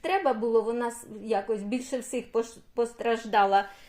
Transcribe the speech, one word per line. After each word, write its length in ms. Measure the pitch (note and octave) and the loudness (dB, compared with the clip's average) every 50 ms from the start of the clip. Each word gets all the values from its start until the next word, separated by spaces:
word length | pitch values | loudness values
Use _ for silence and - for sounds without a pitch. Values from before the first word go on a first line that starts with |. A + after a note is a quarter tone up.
треба 320 | - E4+ F#4 G4 F#4 C4+ A#3+ | -4 0 0 2 2 2 0
було, 300 | G#3+ A3+ A#3 A3+ A3+ G#3 | 2 0 2 4 2 2
вона 280 | A3+ A#3 A#3+ A#3+ A#3 | 2 -2 -2 -2 -4
с-, 160 | A#3 - - - A3 G#3 G3+ | -6 -8 -14 -14 -14 -10 -4
якось 400 | A3 A3 G3 G3 - A3 G#3+ G3+ | -2 -2 0 0 -2 -4 -4 -2
більше 360 | G#3 B3 B3 B3 - C#4 B3 | -2 -4 -4 -4 -4 -6 -6
всіх 340 | A3+ - - A#3+ A#3 - - | -4 -4 -6 -6 -6 -2 -2
пош-, 240 | A3+ A#3 A#3 - - - - - | -2 -2 -2 -6 -20 -20 -8 -2
постраждала 960 | A#3+ A#3 A3+ - - - A#3 A3+ A3+ A#3 G#3+ G3 G#3 G3+ G3 G3 G3 G3+ G3 - - - | -2 -2 -2 -2 -4 -2 0 0 -2 -2 0 4 4 6 6 6 4 2 2 -6 -18 -20